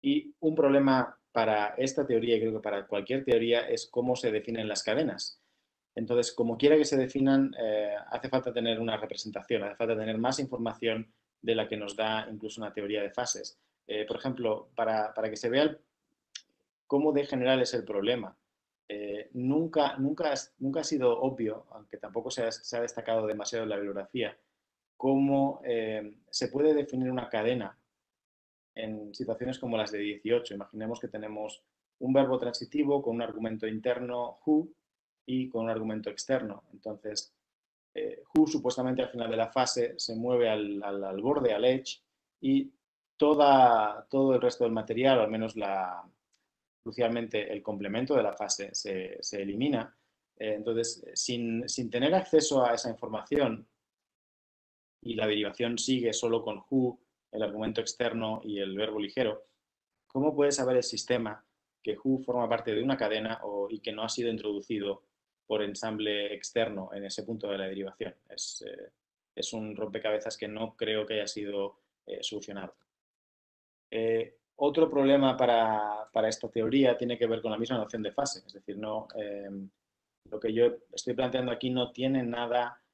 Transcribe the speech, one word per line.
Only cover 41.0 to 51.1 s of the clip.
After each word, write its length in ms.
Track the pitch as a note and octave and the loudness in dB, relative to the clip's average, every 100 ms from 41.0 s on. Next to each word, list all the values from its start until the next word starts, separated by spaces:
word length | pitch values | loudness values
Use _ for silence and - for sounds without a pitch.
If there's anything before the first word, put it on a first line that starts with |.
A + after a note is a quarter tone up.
al 180 | G2 F#2+ | -4 -2
borde, 320 | A#2 D3+ B2 | 0 2 2
al 100 | G#2 | 4
edge, 380 | B2 C3 - - _ _ _ _ | 2 2 -2 -14 _ _ _ _
y 300 | C3+ C3+ C3+ _ _ _ _ _ | 2 2 0 _ _ _ _ _
toda, 920 | D3 D3 C#3+ C#3 B2+ A#2 G#2+ G#2+ - | 4 8 8 10 10 8 2 -2 -2
todo 260 | C3+ C3+ | 2 4
el 80 | B2+ | 4
resto 220 | B2 - | 2 2
del 100 | A#2 | 0
material, 440 | A2+ A2 A2+ C3 B2+ | 0 -2 2 6 6
o 40 | |
al 80 | G#2+ | 4
menos 260 | A2 A2 A2 | 2 -4 -4
la, 480 | G2+ G2 F#2 F2 F2 _ _ _ _ _ _ _ | -4 -2 -4 -6 -14 _ _ _ _ _ _ _
crucialmente 680 | A#2 A2 A#2 A#2 A2+ A2 G2+ | -12 0 0 0 -2 -4 -4
el 120 | G#2 | -6
complemento 520 | G#2 G2+ G2 G#2+ B2+ | -6 -6 -4 -2 2
de 80 | C#3 | 2
la 120 | G#2 | 2
fase, 400 | - G#2 - G2 | -2 -4 -4 -6
se, 420 | - G#2 F#2+ F#2 - | -8 -6 -6 -6 -10
se 200 | - G#2 | -8 -6
elimina. 540 | G2 G2+ C#3 B2+ A2+ _ _ _ _ _ | -4 -2 0 0 -4 _ _ _ _ _
Eh, 160 | G#2+ | -4
entonces, 480 | G#2+ G#2+ A2+ A#2 - - | -4 -2 -2 -2 -6 -10